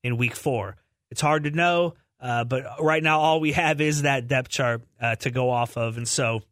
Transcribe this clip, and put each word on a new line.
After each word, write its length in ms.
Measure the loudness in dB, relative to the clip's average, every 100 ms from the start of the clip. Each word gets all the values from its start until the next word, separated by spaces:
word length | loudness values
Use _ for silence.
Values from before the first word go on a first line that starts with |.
in 140 | -2 0
week 180 | -2 -2
four? 400 | -2 -2 -4 -10 _ _ _
It's 120 | -2
hard 240 | 0 2 0
to 40 |
know, 460 | 0 2 2 0 -2 _ _
uh, 240 | -4 -2
but 200 | 0 -4 -4 -2
right 220 | 0 2
now 180 | 2 4
all 200 | 4 2
we 140 | 2
have 280 | 0 0 2
is 220 | 0 2
that 240 | 0 0 0
depth 220 | -2 -2
chart, 340 | -2 0 -2 -6 _
uh, 140 | -4 -2
to 160 | -2
go 180 | 0 0
off 260 | 2 -2 -2
of, 200 | -4 -4
and 100 | -4
so 360 | 0 0 -2 -6